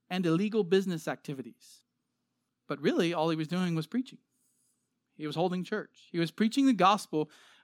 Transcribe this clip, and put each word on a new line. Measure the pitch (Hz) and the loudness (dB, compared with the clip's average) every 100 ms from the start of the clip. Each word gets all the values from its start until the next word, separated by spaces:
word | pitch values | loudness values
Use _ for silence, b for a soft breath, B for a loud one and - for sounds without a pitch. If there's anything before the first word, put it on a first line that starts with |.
| - | -8
and | 180 | -2
illegal | 175 165 214 220 | 2 2 2 0
business | 175 190 190 165 - | 2 2 2 -4 -6
activities. | 127 - 135 117 - - - _ _ _ _ _ _ _ _ - | -8 -8 -10 -12 -16 -20 -20 _ _ _ _ _ _ _ _ -10
But | 143 | -4
really, | 160 320 170 | 0 2 0
all | 175 165 | 0 0
he | 160 | -2
was | 156 | -2
doing | 180 180 | -2 -2
was | 165 151 | -2 -4
preaching. | 240 262 - _ _ _ _ _ _ _ _ _ - | -4 -6 -10 _ _ _ _ _ _ _ _ _ -12
He | 151 | -6
was | 151 | -2
holding | 180 180 | 0 -2
church. | 175 214 - _ - | -4 -6 -8 _ -8
He | 170 | -4
was | 170 | -2
preaching | - 220 277 269 | 0 0 4 4
the | |
gospel, | 208 180 202 - 156 156 b b b | 6 4 4 0 -4 -4 b b b